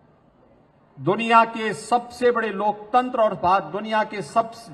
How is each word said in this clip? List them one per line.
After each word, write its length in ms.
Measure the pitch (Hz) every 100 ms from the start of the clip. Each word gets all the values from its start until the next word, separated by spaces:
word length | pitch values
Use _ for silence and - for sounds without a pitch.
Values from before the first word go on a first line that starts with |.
| _ _ _ _ _ _ _ _ _ -
दुनिया 460 | 135 208 226 226
के 300 | 226 226 220
सबसे 560 | 190 - 240 240 - 247
बड़े 180 | 233 220
लोकतंत्र 720 | 196 208 208 - 247 254 254
और 120 | 208
भा-, 280 | 190 180 196
दुनिया 420 | 156 196 214 220
के 180 | 208 208
सब 300 | 160 233 226 - -